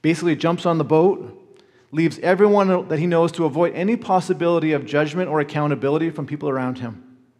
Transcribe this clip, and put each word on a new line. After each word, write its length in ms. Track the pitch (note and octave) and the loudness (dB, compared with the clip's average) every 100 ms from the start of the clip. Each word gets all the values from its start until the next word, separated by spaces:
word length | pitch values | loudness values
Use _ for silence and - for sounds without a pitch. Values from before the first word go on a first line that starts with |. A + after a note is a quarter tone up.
Basically 340 | D#3 E3 F3 C#3+ | 0 0 0 0
jumps 300 | E3+ E3+ F3 | 0 0 0
on 120 | E3 | 0
the 60 | |
boat, 760 | C3+ D#3 F3+ F#3+ - - - - _ _ _ | 2 4 4 2 -6 -18 -20 -20 _ _ _
leaves 280 | D3+ E3 - | -2 -2 0
everyone 680 | F3+ F#3 G#3 G3+ F#3+ F#3 F#3+ | 0 4 4 4 4 2 0
that 100 | D#3 | -2
he 80 | F3 | 0
knows 240 | E3 E3 | 2 2
to 140 | E3 D#3+ | 0 -2
avoid 280 | C#3 E3+ - | 2 0 0
any 200 | F#3 A#3 | -2 -2
possibility 800 | - F#3 F3+ E3+ E3+ E3+ D#3 | 0 0 0 0 2 2 2
of 120 | D3 A#2 | -2 0
judgment 440 | C#3+ D3+ D#3+ F3+ | 0 0 -2 -2
or 100 | D3+ | -2
accountability 720 | D3 D3+ D3 C#3 C3+ D3+ E3 | -2 -2 -2 0 0 0 -2
from 160 | D#3 C#3+ | -6 -8
people 240 | D3 D3 | -6 -4
around 300 | C3 B2+ B2+ | -4 -4 -6
him. 220 | A#2+ G#2 - _ _ | -10 -14 -20 _ _